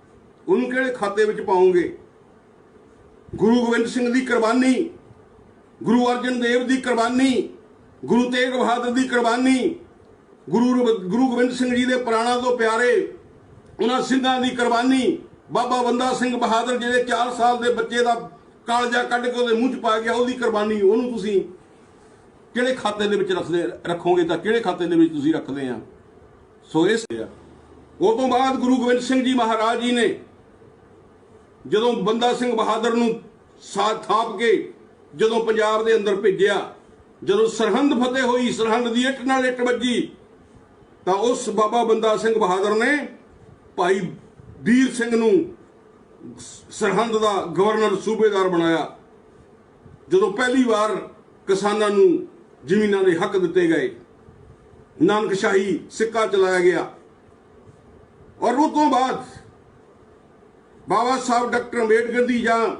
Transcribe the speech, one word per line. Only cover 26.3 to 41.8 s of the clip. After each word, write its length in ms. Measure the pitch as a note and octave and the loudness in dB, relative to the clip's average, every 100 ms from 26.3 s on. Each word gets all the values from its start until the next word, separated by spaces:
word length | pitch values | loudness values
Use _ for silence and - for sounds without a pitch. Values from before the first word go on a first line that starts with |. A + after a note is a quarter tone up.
| - - _ - | -20 -20 _ -4
ਸੋ 140 | D#3 F#3 | 0 2
ਇਸ 160 | A3 - A2+ | 0 -4 -10
ਆ। 80 | G2+ - - - - - - - | -10 -14 -20 -20 -20 -20 -18 -2
ਉਹ 180 | F#3+ A#3 | 0 2
ਤੋਂ 100 | B3+ | 0
ਬਾਅਦ 280 | B3 C4+ A#3+ | 2 0 0
ਗੁਰੂ 200 | B3 B3 | 0 0
ਗੋਬਿੰਦ 240 | A#3+ B3 | 2 0
ਸਿੰਘ 240 | - C4 | 0 0
ਜੀ 100 | A#3+ | 0
ਮਹਾਰਾਜ 460 | B3 A3+ A3 A3 A3+ | 0 0 0 0 0
ਜੀ 120 | A#3+ | 0
ਨੇ 280 | A#3+ G#3+ - - - - - - - - - - - - - - - C3 | 0 0 -2 -12 -20 -20 -20 -20 -20 -20 -20 -20 -20 -20 -20 -20 -20 -2
ਜਦੋਂ 240 | G3+ A#3+ | 0 2
ਬੰਦਾ 400 | G#3 F#3+ A#3 A#3+ | 0 -2 0 0
ਸਿੰਘ 200 | - B3 A3 | 0 -2 -2
ਬਹਾਦਰ 380 | G#3+ A3+ A#3 | 0 0 0
ਨੂੰ 140 | A#3+ A3+ - - - - - | 0 0 -2 -10 -20 -20 -20
ਸਾਥ 440 | - G3 G#3 A3 - | -10 -2 -2 -2 0
ਥਾਪ 320 | A3 A#3 G3+ | 0 0 0
ਕੇ 340 | A#3 F#3 - - - - - C#3+ | 2 2 0 -14 -20 -20 -12 -2
ਜਦੋਂ 240 | A3 A3+ | 0 2
ਪੰਜਾਬ 400 | A3 G#3+ G#3+ A3 | 0 0 2 0
ਦੇ 120 | A3+ A3 | 2 0
ਅੰਦਰ 200 | G3+ F#3 | 0 0
ਭੇਜਿਆ, 580 | G#3 E3+ G#3 - - - - - - - | 0 2 2 0 -6 -14 -20 -20 -20 -8
ਜਦੋਂ 220 | C3+ G#3 A3 | -2 2 2
ਸਰਹੰਦ 460 | A3+ G#3+ A#3 C#4+ A#3+ | 0 0 2 2 2
ਫਤਿਹ 180 | B3+ C4 | 0 0
ਹੋਈ, 300 | B3 B3 A#3+ | 0 2 0
ਸਰਹੰਦ 360 | F#3+ A3+ A#3+ A#3+ | 0 0 0 0
ਦੀ 160 | A#3 C4 | 0 0
ਇੱਟ 140 | C4 | -2
ਨਾਲ 240 | B3+ C4 B3+ | -2 0 0
ਇੱਟ 140 | B3 | 0
ਵੱਜੀ, 480 | B3 A#3+ B3 G#3 E3 - - - - - - - - - | -2 0 0 -2 -4 -8 -20 -20 -20 -20 -20 -20 -20 -8
ਤਾਂ 100 | F3+ | -2
ਉਸ 340 | G3 A#3+ B3 G#3+ | 0 0 0 -2
ਬਾਬਾ 340 | G3+ G#3+ A#3+ | 0 0 2